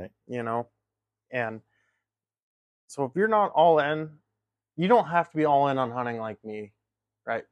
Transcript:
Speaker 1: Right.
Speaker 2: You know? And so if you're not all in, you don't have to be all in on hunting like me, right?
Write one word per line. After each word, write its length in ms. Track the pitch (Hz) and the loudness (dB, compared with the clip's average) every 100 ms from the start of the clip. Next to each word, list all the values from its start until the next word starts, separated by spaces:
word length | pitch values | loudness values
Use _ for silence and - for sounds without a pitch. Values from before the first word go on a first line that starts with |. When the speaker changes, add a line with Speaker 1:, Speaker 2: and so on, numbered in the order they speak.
Speaker 1:
Right. 100 | 92 _ _ | -12 _ _
Speaker 2:
You 160 | 123 | -8
know? 240 | 117 117 117 _ _ _ _ _ _ | -6 -6 -8 _ _ _ _ _ _
And 300 | 127 113 110 _ _ _ _ _ _ _ _ _ _ _ _ _ | -6 -6 -8 _ _ _ _ _ _ _ _ _ _ _ _ _
so 180 | - 131 | -8 -6
if 60 | 175 | -2
you're 120 | 214 | 2
not 240 | 214 196 | 2 2
all 260 | 147 170 156 | 4 4 4
in, 300 | 143 156 156 151 _ _ _ _ _ - | 2 -2 -6 -14 _ _ _ _ _ -4
you 100 | 180 | 4
don't 200 | 233 156 | 4 4
have 220 | 170 165 | 0 -2
to 60 | 156 | 0
be 80 | 151 | 2
all 240 | 143 139 | 4 2
in 80 | 131 | 0
on 120 | 127 | -2
hunting 280 | 120 123 117 | -4 -6 -6
like 240 | 110 104 110 | -8 -10 -12
me, 280 | 107 104 _ _ _ _ _ - | -12 -12 _ _ _ _ _ -8
right? 200 | 117 - | -8 -6